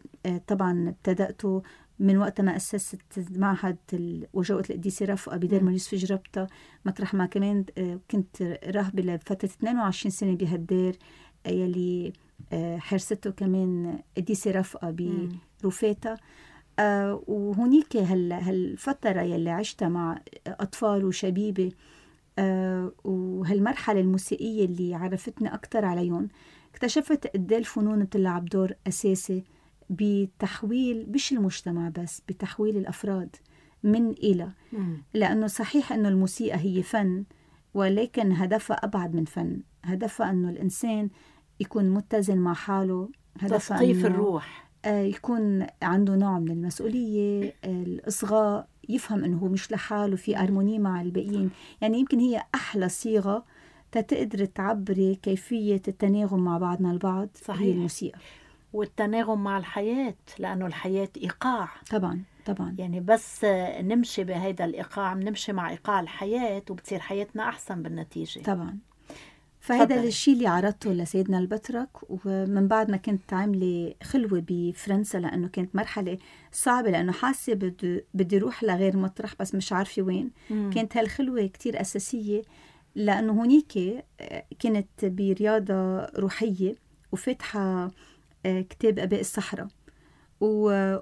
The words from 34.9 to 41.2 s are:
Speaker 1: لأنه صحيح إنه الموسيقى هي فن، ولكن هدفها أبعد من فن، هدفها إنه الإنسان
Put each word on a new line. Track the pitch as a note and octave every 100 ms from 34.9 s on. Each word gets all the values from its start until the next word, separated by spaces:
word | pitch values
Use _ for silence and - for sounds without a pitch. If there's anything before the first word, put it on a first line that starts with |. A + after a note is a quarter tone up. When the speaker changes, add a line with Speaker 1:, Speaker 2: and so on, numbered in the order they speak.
| D#3 -
Speaker 1:
لأنه | G#3+ G3 G#3+ G#3+
صحيح | - G#3 D4 C#4
إنه | B3 G#3
الموسيقى | F#3+ F#3 - A3 E3+
هي | F#3+ F#3
فن، | F3+ A3 F#3+ F#3 G3+ - _ _ _
ولكن | G3 F#3+ G3 A#3+ B3 G3+
هدفها | F3 F3+ A3 - - G3+
أبعد | G3+ F3 E3
من | D#3+
فن، | F3+ E3+ - - _
هدفها | F3 F#3 A3 - F#3+
إنه | F#3 F3+
الإنسان | F3 F#3+ - A#3 G#3+ G#3 -